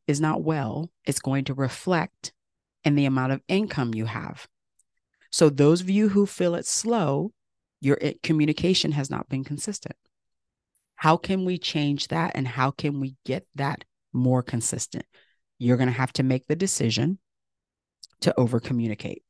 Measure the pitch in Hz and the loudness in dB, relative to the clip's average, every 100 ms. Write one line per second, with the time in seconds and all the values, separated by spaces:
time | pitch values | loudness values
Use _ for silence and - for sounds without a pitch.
0 | - 143 156 156 156 156 117 143 170 _ | -2 0 0 0 -2 -2 -2 -4 -8 _
1 | - - 135 135 135 135 131 - 185 170 | -6 -4 -2 -2 -2 -2 -4 -4 -2 -2
2 | - _ - - _ _ _ _ 147 143 | -2 _ -18 -18 _ _ _ _ 2 2
3 | 139 131 131 131 - 190 214 - 120 110 | 4 2 0 -2 0 -2 0 -2 -2 -2
4 | 110 107 - - - _ _ _ _ _ | -4 -6 -10 -14 -20 _ _ _ _ _
5 | _ _ _ - 156 139 143 175 185 196 | _ _ _ 4 4 6 6 6 2 2
6 | 214 202 202 - 175 170 - - 226 233 | 4 4 2 2 0 0 -4 -4 0 0
7 | 147 139 196 - _ _ _ _ 135 143 | 2 0 -2 -8 _ _ _ _ 0 2
8 | 147 - - 156 151 151 175 185 151 147 | 0 -4 0 2 2 2 2 2 0 -2
9 | 135 139 - 135 135 147 - 202 - - | -4 -6 -6 -6 -6 -8 -8 -10 -12 -16
10 | _ _ _ _ _ _ _ _ _ - | _ _ _ _ _ _ _ _ _ 0
11 | 156 170 - 190 185 180 - 151 143 143 | 2 2 2 -2 0 -2 -2 0 0 0
12 | - 165 170 - 131 120 131 - 151 143 | -2 -4 -2 -4 -4 0 0 0 -4 -4
13 | 135 131 - 131 - 139 139 - - _ | -6 -8 -8 -8 -8 -6 -6 -6 -12 _
14 | _ 123 127 127 123 117 - - - - | _ 0 4 2 2 -4 -4 -4 -8 -10
15 | - _ _ _ _ _ 120 123 127 117 | -14 _ _ _ _ _ 2 4 2 0
16 | 131 - 131 127 - 156 190 - 117 110 | -2 0 0 0 -2 -2 -2 0 -2 0
17 | 156 190 _ _ _ _ _ _ _ _ | -2 -2 _ _ _ _ _ _ _ _
18 | - _ - - 117 120 - 120 117 107 | -20 _ 0 2 2 2 0 -2 -2 -4
19 | - - | -8 -12